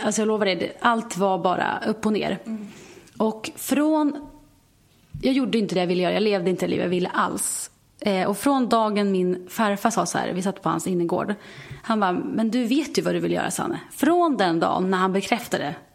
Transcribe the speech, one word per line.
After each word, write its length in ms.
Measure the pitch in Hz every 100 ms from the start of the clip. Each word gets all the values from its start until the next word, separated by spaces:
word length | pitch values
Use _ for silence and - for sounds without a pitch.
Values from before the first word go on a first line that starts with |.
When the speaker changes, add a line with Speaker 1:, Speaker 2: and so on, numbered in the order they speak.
Speaker 1:
Alltså 180 | 233 208
jag 60 | 220
lovar 180 | 214 208
dig, 100 | -
det, 160 | 208 -
allt 380 | 240 226 226 180
var 200 | 196 185
bara 400 | 180 175 - - -
upp 180 | - 214
och 80 |
ner. 260 | 208 151 185 -
Speaker 2:
Mm. 220 | 220 208 - - - - -
Speaker 1:
Och 320 | 220 214 - -
från, 720 | - 269 302 311 294 - - - - _ _ _ _ _ _ 147
jag 120 | 240
gjorde 240 | 269 240 220
inte 180 | 202 180
det 40 |
jag 60 | 180
ville 160 | 180
göra. 100 | 175
Jag 100 | 180
levde 260 | 214 196 180
inte 160 | 175 180
det 40 |
liv 120 | 180
jag 80 | 180
ville 200 | 180 180
alls. 600 | 220 180 196 - - - _ _ -
Eh, 280 | 208 190 175
och 100 | 202
från 320 | 285 269 233
dagen 420 | 233 214 208 202
min 360 | 190 180 180 -
farfar 400 | - 214 202 233
sa 160 | 196 175
så 120 | -
här, 140 | -
vi 80 | 180
satt 200 | 190 185
på 60 | 170
hans 180 | 165 -
innergård. 480 | 180 170 180 - 208 - - - -
Han 160 | - 220
bara, 120 | 196
"Men 400 | 180 - - 226
du 120 | 240
vet 340 | 226 277 294 -
ju 40 |
vad 120 | 175 175
du 40 |
vill 120 | 170
göra, 200 | 170 -
Sanne." 280 | - - 160 -
Från 460 | - 277 349 339 226
den 220 | 185 165
dagen 320 | 180 - 185
när 60 | 190
han 160 | 190
bekräftade, 600 | 190 196 233 - - 143 170 -